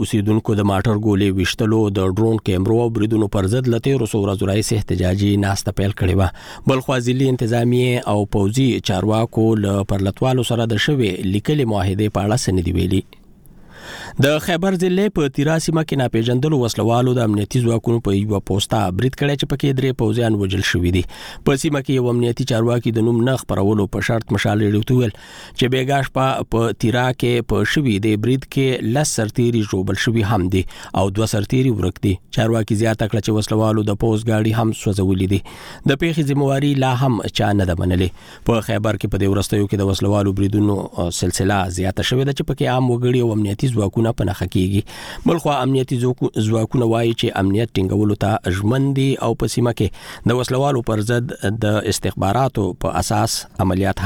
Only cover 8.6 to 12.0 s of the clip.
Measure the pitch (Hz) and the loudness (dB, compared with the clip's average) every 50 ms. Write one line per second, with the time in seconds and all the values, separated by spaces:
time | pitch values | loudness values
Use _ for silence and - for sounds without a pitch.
8.6 | 135 123 104 95 - - 98 95 98 107 107 110 117 - - 113 110 113 113 110 | 2 2 2 0 -2 -2 -2 0 0 0 2 0 0 0 0 0 2 2 2 2
9.6 | 101 98 98 101 98 - 101 98 95 98 - - 127 131 127 127 113 - 117 117 | 2 0 0 0 0 0 -2 0 0 -2 -2 0 0 0 0 0 0 0 0 0
10.6 | 113 110 113 104 - - 151 131 117 98 92 92 - 92 98 104 - - 151 151 | 0 0 0 0 0 0 2 2 2 0 0 -2 -2 -2 -2 0 0 0 0 0
11.6 | 131 113 104 101 92 98 92 101 | 0 0 0 0 0 0 0 0